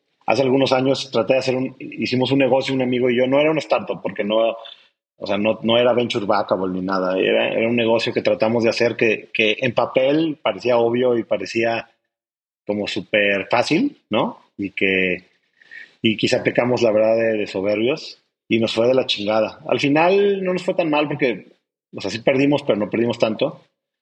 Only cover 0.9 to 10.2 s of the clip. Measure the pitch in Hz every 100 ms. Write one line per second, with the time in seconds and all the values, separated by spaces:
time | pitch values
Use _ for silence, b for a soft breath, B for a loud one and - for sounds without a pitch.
0.9 | 131 - 117 110 131 131 127 131 - -
1.9 | - 113 127 127 139 131 135 131 135 123
2.9 | 127 127 120 127 139 151 156 - 113 101
3.9 | 98 95 - 101 110 113 - B B B
4.9 | _ _ _ 98 101 110 107 110 117 123
5.9 | 117 120 117 101 101 104 98 92 92 92
6.9 | 95 92 95 104 110 117 - 113 120 113
7.9 | 117 120 113 107 107 113 117 113 104 117
8.9 | 110 117 101 - - 107 107 127 120 117
9.9 | 131 131 151